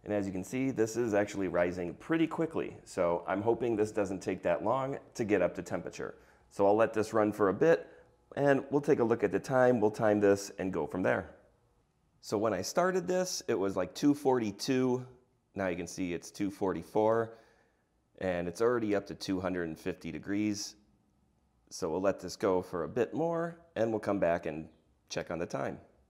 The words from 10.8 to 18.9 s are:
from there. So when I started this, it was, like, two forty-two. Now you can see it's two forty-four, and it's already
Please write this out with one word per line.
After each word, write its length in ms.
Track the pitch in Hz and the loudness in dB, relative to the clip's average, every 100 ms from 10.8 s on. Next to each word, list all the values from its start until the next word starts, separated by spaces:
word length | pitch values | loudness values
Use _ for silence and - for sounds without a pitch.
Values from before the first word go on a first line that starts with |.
| 76 | -4
from 160 | 90 | -2
there. 320 | 104 117 82 - _ _ _ _ _ _ _ _ | 0 0 -4 -16 _ _ _ _ _ _ _ _
So 180 | - 107 | -4 0
when 160 | 110 | 0
I 80 | 92 | 0
started 460 | 95 - 180 185 175 | -2 0 0 0 -2
this, 340 | 180 180 - - | -2 -2 -6 -2
it 100 | 113 | 0
was, 180 | 98 95 | 0 -2
like, 200 | 90 - | -4 2
two 180 | 147 | 2
forty-two. 920 | 143 135 127 110 101 - 131 127 127 123 - _ _ _ - | 4 2 2 0 -4 -2 0 2 0 -4 -20 _ _ _ -4
Now 100 | 95 | -4
you 100 | 87 | -2
can 120 | 87 | -6
see 240 | - 92 | -6 -4
it's 180 | 85 - | -4 -8
two 220 | - 101 | -6 -6
forty-four, 840 | - 98 90 85 107 107 113 113 - _ _ _ _ _ _ _ - | -2 -2 -2 -2 2 4 2 -2 -8 _ _ _ _ _ _ _ -6
and 280 | 92 87 87 | -4 -2 -4
it's 140 | 87 | 0
already 340 | 117 123 110 | 2 2 2